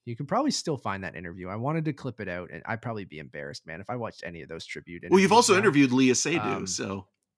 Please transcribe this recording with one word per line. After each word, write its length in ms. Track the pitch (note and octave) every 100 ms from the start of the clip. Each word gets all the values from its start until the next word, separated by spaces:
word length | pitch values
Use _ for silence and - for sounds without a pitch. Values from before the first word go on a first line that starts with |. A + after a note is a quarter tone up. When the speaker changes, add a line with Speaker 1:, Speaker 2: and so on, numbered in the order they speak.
| -
Speaker 1:
You 100 | A#2
can 100 | D3
probably 260 | G#3+ D4
still 260 | - - C3+
find 260 | G#2+ G2
that 120 | F#2 C2+
interview. 320 | F2 F2+ F2+
I 60 | G#2
wanted 300 | C3 E3 D#3
to 80 |
clip 260 | D#3 C3+ A2+
it 80 | F#2+
out, 220 | F2 F2
and 100 | D#2 -
I'd 160 | A2
probably 240 | B2 A2 F2+
be 140 | D2+
embarrassed, 460 | C2+ D2 C#2+ - -
man, 140 | D#2+
if 100 | F#2+
I 60 | B2
watched 280 | A2 - -
any 160 | E2+
of 80 | C#2
those 160 | E2 -
tribute 380 | D#2+ D2+ F2
Speaker 2:
Well, 160 | F3 F#3
you've 120 | F#3+
Speaker 1:
interviews 40 | A3
Speaker 2:
also 180 | A#3+
Speaker 1:
now. 60 | F#3
Speaker 2:
interviewed 320 | G#3 C#3+ C3+
Leah 220 | B2+ C3
Seydoux, 420 | A#2+ - E3 G#2 G2
Speaker 1:
Um, 100 | F#2
Speaker 2:
so. 400 | F2+ A2 G2 F#2+ _ _